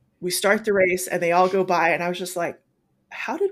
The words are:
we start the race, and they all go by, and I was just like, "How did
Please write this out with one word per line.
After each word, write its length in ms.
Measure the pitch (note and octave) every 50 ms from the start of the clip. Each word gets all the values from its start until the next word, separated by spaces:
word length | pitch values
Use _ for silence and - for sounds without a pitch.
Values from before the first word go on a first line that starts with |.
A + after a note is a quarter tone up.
| _ _ _ _
we 100 | E3+ F3+
start 360 | F3 - - G3 G#3 G#3+ A3
the 80 | A3 G3+
race, 340 | G3 F#3 F3+ F3+ F#3 - -
and 140 | - F3+ F3
they 80 | E3+
all 160 | E3+ F3 F#3 F#3
go 140 | F#3+ F#3+ F#3
by, 260 | F#3 F3 E3 E3 E3
and 120 | D#3+ D3 F3
I 60 | F3
was 100 | F3+ F3+
just 160 | F#3 F3 -
like, 240 | F3 E3+ D3 - - _ _ _ _ _ _ _ _ _ _
"How 260 | - - - - B3 E4+
did 140 | G4+ G4